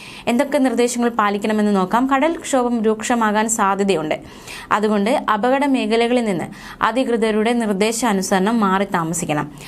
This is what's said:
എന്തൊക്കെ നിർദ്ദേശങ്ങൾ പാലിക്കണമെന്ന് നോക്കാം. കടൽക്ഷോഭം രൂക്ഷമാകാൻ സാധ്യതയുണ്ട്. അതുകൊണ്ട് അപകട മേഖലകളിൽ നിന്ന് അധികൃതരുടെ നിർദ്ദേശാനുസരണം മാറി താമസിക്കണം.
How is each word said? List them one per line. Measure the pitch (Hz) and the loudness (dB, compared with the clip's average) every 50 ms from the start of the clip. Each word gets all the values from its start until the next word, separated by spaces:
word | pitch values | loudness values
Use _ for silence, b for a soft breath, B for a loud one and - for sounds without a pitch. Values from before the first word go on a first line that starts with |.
| B B B B B | B B B B B
എന്തൊക്കെ | - 240 240 285 - 294 285 | 0 0 2 2 2 2 2
നിർദ്ദേശങ്ങൾ | 262 254 226 226 240 240 240 240 240 240 | 2 2 2 2 0 0 0 0 0 0
പാലിക്കണമെന്ന് | 233 226 208 208 202 208 208 220 214 214 208 208 202 | 2 2 0 2 0 0 -2 0 0 2 2 2 2
നോക്കാം. | 190 185 185 214 240 262 262 277 | 2 2 2 2 0 2 2 2
കടൽക്ഷോഭം | 269 294 320 339 - - - 277 262 240 240 240 233 | 2 2 0 0 -2 -4 -2 0 0 2 0 0 0
രൂക്ഷമാകാൻ | 214 220 214 220 - - 247 233 226 214 202 214 220 226 | 0 0 0 0 -2 -2 0 0 0 2 2 0 0 0
സാധ്യതയുണ്ട്. | - - 202 190 196 196 202 196 185 156 156 156 151 - B B B B B B B B B B | 0 0 0 0 2 2 2 2 0 0 0 -2 -4 -6 B B B B B B B B B B
അതുകൊണ്ട് | - 214 202 214 214 202 196 226 285 - - - 214 | 0 0 2 0 0 0 2 0 0 0 0 0 0
അപകട | 208 220 247 269 277 285 | 0 2 0 2 2 2
മേഖലകളിൽ | 285 262 240 220 214 226 226 233 233 247 247 233 | 2 0 0 0 0 2 2 2 2 2 0 0
നിന്ന് | 208 190 156 139 B B B B B B B - | 0 -2 -2 -4 B B B B B B B 0
അധികൃതരുടെ | 220 220 262 262 233 240 208 214 220 208 214 214 220 | 0 2 0 0 0 0 0 2 0 2 2 0 0
നിർദ്ദേശാനുസരണം | 214 240 233 208 202 185 214 220 220 226 262 233 202 190 185 - 202 185 185 214 240 233 | 0 0 0 0 0 0 0 0 0 0 0 0 2 0 0 0 0 0 2 2 2 2
മാറി | 208 190 185 190 202 | 2 2 2 2 0
താമസിക്കണം. | 196 196 175 165 160 175 - 170 160 147 147 143 147 B B B | 0 -2 -2 -2 -2 -4 -4 -2 -2 -2 -2 -4 -6 B B B